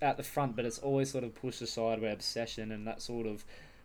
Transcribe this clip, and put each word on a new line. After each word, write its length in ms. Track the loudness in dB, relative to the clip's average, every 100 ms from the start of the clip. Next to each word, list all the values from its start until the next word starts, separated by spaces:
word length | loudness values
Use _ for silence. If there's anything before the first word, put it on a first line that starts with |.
at 160 | 2 2
the 60 |
front, 320 | 0 0 2
but 80 | 2
it's 120 | -2 0
always 320 | 2 4 4
sort 120 | 0
of 100 | -2
pushed 280 | -4 -4 -4
aside 400 | -4 2 2 4
where 100 | 2
obsession 580 | 0 -2 -2 -2 -2 -4
and 140 | -4
that 160 | -4 -4
sort 240 | -4 -2
of 180 | 0 -2 -8 -14 -16 -18